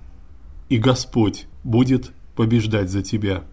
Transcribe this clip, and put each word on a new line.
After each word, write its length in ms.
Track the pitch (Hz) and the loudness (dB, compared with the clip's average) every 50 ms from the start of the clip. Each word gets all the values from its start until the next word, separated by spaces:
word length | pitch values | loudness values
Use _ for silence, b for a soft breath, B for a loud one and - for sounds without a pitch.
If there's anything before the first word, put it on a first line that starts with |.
| - - - - - - - - - - - - - - | -20 -20 -20 -20 -20 -20 -20 -20 -20 -20 -20 -20 -4 0
и 80 | 135 113 | 0 2
Господь 680 | 110 131 123 - - - - 123 110 98 92 - - - - - - | 4 2 2 2 -2 -4 0 2 2 2 0 -4 -12 -18 -20 -14 -6
будет 480 | 127 110 117 127 123 131 123 - - - - - - - | 0 2 2 4 4 2 0 0 -6 -14 -20 -20 -14 -4
побеждать 540 | - 117 110 117 117 107 110 110 107 101 92 | -2 0 2 2 2 2 0 0 0 -2 -2
за 140 | 95 101 95 | -2 -4 -4
тебя. 420 | - - 107 104 98 95 90 - - | -2 -4 -2 -2 -2 -2 -4 -6 -12